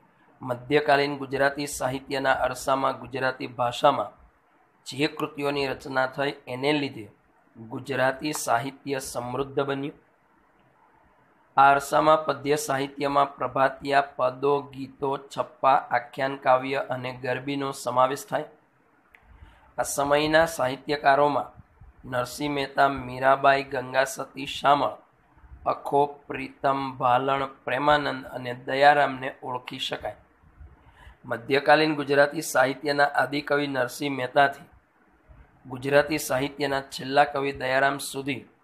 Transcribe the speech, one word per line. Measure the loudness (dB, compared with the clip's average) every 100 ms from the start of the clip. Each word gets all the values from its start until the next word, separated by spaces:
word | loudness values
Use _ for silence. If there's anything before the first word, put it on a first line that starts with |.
| _ _ _ -14
મધ્યકાલીન | -8 -8 0 0 4 4 2 -4
ગુજરાતી | -6 0 0 -2 -8
સાહિત્યના | -6 -4 -6 -6 -2 0
અરસામાં | 0 0 -4 -2 0 0 -4
ગુજરાતી | -8 -4 -4 -4 -8
ભાષામાં | -4 -4 2 2 2 -2 -10 _ _ _ _ _ _ -12
જે | -4 -4
કૃતિઓની | -2 -6 -4 -4 -2 -4
રચના | -6 -4 -2 -2
થઈ | -2 -6 -6 -10
એને | -4 0
લીધે | 0 -2 -10 -18 _ _ _ _ -20
ગુજરાતી | -14 -12 -6 0 0 0 -6
સાહિત્ય | -6 -2 -2 -2 -10 -6 -6
સમૃદ્ધ | -6 -10 -6 -6 -4 -2
બન્યું. | -2 -4 -6 -12 _ _ _ _ _ _ _ _ _ _ _ _ _ _ _ 4
આ | 6
અરસામાં | 6 2 2 4 4 2
પદ્ય | -4 0 0
સાહિત્યમાં | 0 -4 -4 -4 0 2 0 -2
પ્રભાતિયા, | -4 0 0 0 0 0
પદો, | 0 -2 -2 0 0 0
ગીતો, | -2 -14 -14 -6 -6 -6
છપ્પા, | -8 -8 -8 0 4 4 2
આખ્યાન | -4 -4 -6 -4 -2
કાવ્ય | 2 2 2 -4
અને | -4 -6 -8
ગરબીનો | -8 -6 -6 -4 -4 -4
સમાવેશ | -6 -2 2 2 0 -6
થાય. | -6 -6 _ _ _ _ _ _ _ _ -20 -20 _ _ -8
આ |
સમયના | -6 -2 2 2 4 4 4
સાહિત્યકારોમાં | 0 -4 -4 -4 0 4 6 4 2 -4 -12 -20 _ -20 _ -8
નરસિંહ | -6 -4 -4 -4
મહેતા, | -2 -2 2 0
મીરાબાઈ, | 0 -8 0 2 4 4 2
ગંગા | 0 -6 -2 0
સતી | 0 -2 -10 -10 -10
શામળ, | -2 2 4 2 -6 _ _ _ _ -20 -8 -6
અખો, | -4 0 2 2
પ્રીતમ, | -2 -12 -10 -10 -4 -2 -2 -4 -2
ભાલણ, | 2 2 2 -2 -2
પ્રેમાનંદ | -8 -6 0 2 2 2 -6 -10
અને | -10 -8
દયારામને | -10 -4 4 6 6 2 -2 -10 -10
ઓળખી | -10 -10 -8 -8
શકાય. | -8 -8 -10 -12 _ _ _ -20 -20 _ _ _ -20 -6 0
મધ્યકાલીન | 0 2 2 6 6 6 2
ગુજરાતી | 2 4 4 2
સાહિત્યના | -2 2 2 2 0 2
આદિકવિ | 2 2 -2 -2 0 0 0
નરસિંહ | -2 -4 -4 -6 -4
મહેતાથી | 0 4 4 2 -18 _ _ _ _ _ _ -20 -20 _ -14
ગુજરાતી | -8 2 4 4 0
સાહિત્યના | -2 -2 -2 -2 -2 -2
છેલ્લા | -4 -10 0 4
કવિ | 4 2 -4
દયારામ | -4 0 2 2 0
સુધી | -8 -8 -6 -8 -10 _